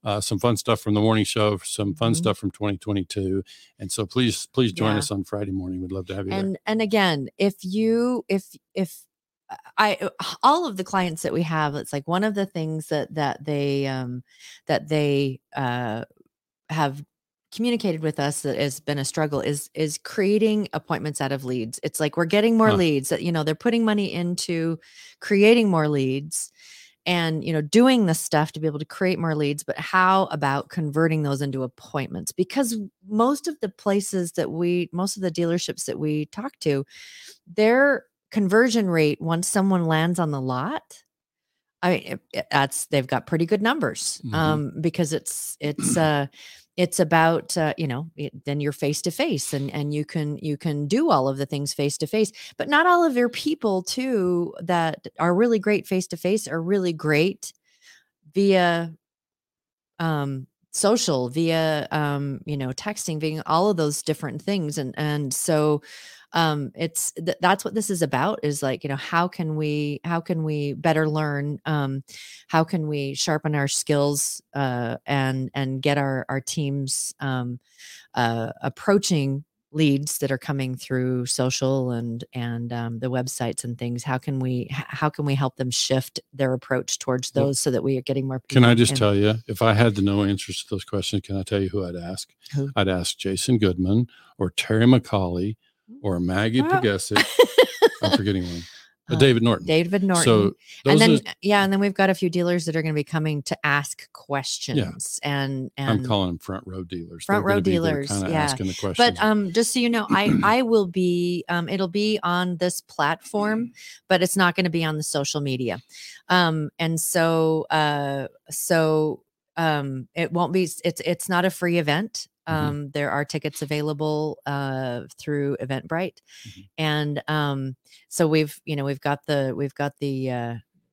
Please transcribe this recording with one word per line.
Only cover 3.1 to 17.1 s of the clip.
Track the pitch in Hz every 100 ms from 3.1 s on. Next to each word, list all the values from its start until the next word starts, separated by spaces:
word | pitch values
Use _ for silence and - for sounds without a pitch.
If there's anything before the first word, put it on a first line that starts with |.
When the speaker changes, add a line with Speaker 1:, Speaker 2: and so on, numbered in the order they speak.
| 101 95 98 - - - _
Speaker 1:
And | 101
so | - 101
please, | 127 120 - -
please | - 120
join | 92 110
Speaker 2:
Yeah. | 104
Speaker 1:
us | -
on | 101
Friday | 92 101 101
morning. | 95 92 92
We'd | 92
love | 95 90
to |
have | 98 95
you |
there. | 190
Speaker 2:
And, | 196 190 -
and | 220
again, | 214 214 190 147 127 -
if | 196 196
you, | 185 208 220 233 247 247 -
if, | 196 - - _
if, | - 185 - - _ _ _ - - - -
I, | 214 - 196 - - -
all | 240 320 330
of | 185
the |
clients | 185 196 180 160
that | -
we | 160
have, | 160 160 151
it's | 143 -
like | 143 139
one | 180
of | 214 202
the | 190
things | 170 156 156 -
that, | 151 - 156
that | 139 -
they, | 147 147 143 139 139
um, | 131 123 123 - _ - - -
that | 147 156
they, | 156 147 139 139 131 _ 131
uh, | 127 123 123 110 - _ _ _ _ _ -
have | 156 147 139 147